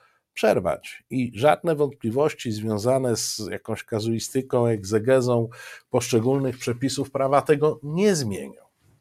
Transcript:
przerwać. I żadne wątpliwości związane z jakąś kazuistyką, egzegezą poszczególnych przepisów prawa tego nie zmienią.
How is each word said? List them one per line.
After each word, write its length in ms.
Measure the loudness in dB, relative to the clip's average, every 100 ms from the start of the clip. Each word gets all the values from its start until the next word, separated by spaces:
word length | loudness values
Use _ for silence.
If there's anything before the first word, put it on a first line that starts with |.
| _ _ _
przerwać. 720 | 0 2 2 0 -4 -8 -20 _
I 220 | -4 -4
żadne 400 | 2 4 4 0
wątpliwości 800 | 0 -2 -2 -4 0 0 -2 -6
związane 640 | -4 -2 -2 0 2 0 -2
z 260 | -4 -6 -8
jakąś 340 | -8 -8 -10
kazuistyką, 800 | -6 -4 -2 -4 -4 -4 0 2 2
egzegezą 840 | 0 0 0 4 4 4 2 0 -6 -18 -20 _
poszczególnych 680 | -2 2 2 2 2 0 -4
przepisów 520 | -6 -4 -4 -4 -4
prawa 320 | -2 2 2
tego 380 | 4 2 2 -2
nie 340 | -4 0 2 2
zmienią. 460 | -2 -4 -8 -16 _ _ _ _